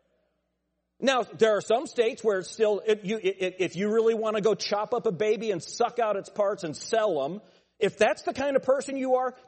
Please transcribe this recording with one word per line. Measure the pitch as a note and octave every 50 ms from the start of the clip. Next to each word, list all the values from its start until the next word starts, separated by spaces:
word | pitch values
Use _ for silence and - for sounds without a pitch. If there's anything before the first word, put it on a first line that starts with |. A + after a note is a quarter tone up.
| _ _ _ _ _ _ _ _ _ _ _ _ _ _ _ _ _ _ _ _
Now, | A3 C4 C4 B3 G3+
there | - - - A3 A3 G#3
are | F#3+
some | - - A3 B3+ E4
states | A#3 - B3 A3 A#3 C4+ - -
where | A3 G3 F#3
it's | F3 -
still, | - - G#3+ G#3 G#3 F#3 -
if | A3 G#3+ G#3 G3
you, | F#3 A3+ G#3+
if, | F3 F#3+ F#3+ F#3+ F#3 F#3 F3+ F#3
if | F3+ E3 D#3
you | E3+ G#3 G#3
really | A3 A3+ A3 A3+ A3+
wanna | G#3+ A3 G#3+ G#3+ G#3+
go | F3+ A3 G3+
chop | - - - G#3 G#3 G#3+ - B3
up | A#3 -
a | A3+
baby | F3+ - G#3+ G#3+ A3+ F#3+ A3+ G#3+
and | F#3 D#3+
suck | - - - - A#3 A3 A#3 A#3+
out | A3+ G#3+ G3+
its | G3 - -
parts | - - G3+ G3 G#3 - F3
and | D#3 C#3+
sell | - - - A3 A3 G#3+ G#3 E3 C#3 C3+
'em, | D3+ F#3 G#3+ - _ _ _ _ _ _
if | - G3+ F#3 -
that's | - G#3+ B3+ D4+ -
the | - -
kind | - B3 C#4 C#4+ C4+
of | B3+ -
person | B3+ C4+ C#4 - C#4 C4+
you | C4+ C4 C4 B3+
are, | B3+ B3+ B3 B3 - -